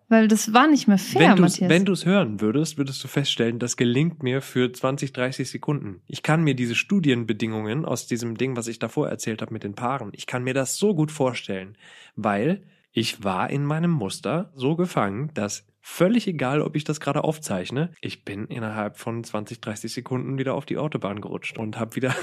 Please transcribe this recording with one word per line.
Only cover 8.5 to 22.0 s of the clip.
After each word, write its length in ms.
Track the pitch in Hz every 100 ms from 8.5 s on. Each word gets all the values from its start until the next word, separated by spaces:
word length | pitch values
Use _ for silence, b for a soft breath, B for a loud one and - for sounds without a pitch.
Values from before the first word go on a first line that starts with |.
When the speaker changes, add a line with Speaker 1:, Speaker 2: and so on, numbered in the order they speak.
| 120
Speaker 2:
was 120 | 113
ich 120 | 113
davor 300 | 113 151 139
erzählt 340 | 107 - 110
hab 80 | 113
mit 120 | 113
den 120 | 101 101
Paaren, 340 | 120 139 104
ich 120 | - -
kann 180 | 127
mir 120 | 127 131
das 220 | 127 -
so 180 | 208 160
gut 160 | 156
vorstellen, 640 | - 131 117 - 95 95 - b b b -
weil 480 | 107 101 139 202 b b b
ich 300 | 117 113 -
war 260 | 104 92 123
in 120 | 143
meinem 280 | 143 156 175
Muster 600 | 156 95 - 95 160 220 139
so 200 | 131 165
gefangen, 540 | 180 - 101 101 151 -
dass 320 | 104 - _ _
völlig 460 | - - 180 240 208
egal, 340 | 156 127 151
ob 140 | - 151
ich 80 |
das 160 | 147 151
gerade 240 | - 147
aufzeichne, 680 | 151 156 - 95 90 123 175 -
ich 240 | - - -
bin 200 | 101 107
innerhalb 500 | 123 110 107 104 -
von 260 | 120 117
zwanzig, 380 | 113 107 104 117
dreißig 320 | - 104 117
Sekunden 440 | - - 127 120 135
wieder 160 | 131 107
auf 100 | -
die 120 | -
Autobahn 440 | 151 - 95 101
gerutscht 360 | 95 92 - -
und 220 | 110 117
hab 160 | 113
wieder, 180 | -